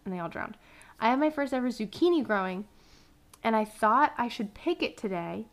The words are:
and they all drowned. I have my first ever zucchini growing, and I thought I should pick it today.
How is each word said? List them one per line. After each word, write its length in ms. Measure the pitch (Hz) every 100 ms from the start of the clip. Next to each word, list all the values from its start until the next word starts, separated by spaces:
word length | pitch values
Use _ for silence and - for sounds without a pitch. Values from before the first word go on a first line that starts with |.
| 196
and 80 |
they 60 | 180
all 100 | 170
drowned. 280 | - - - - - - -
I 100 | 220
have 100 | 262
my 100 | 311
first 240 | 302 277
ever 140 | 262 247
zucchini 540 | 214 202 - 349 339
growing, 420 | 220 202 185 185 208 - - - - _ _ -
and 120 | 220 220
I 80 | 214
thought 480 | - 214 247 302 -
I 100 | 240
should 260 | - 202
pick 280 | - 330 349
it 160 | - -
today. 500 | 208 180 170 185 220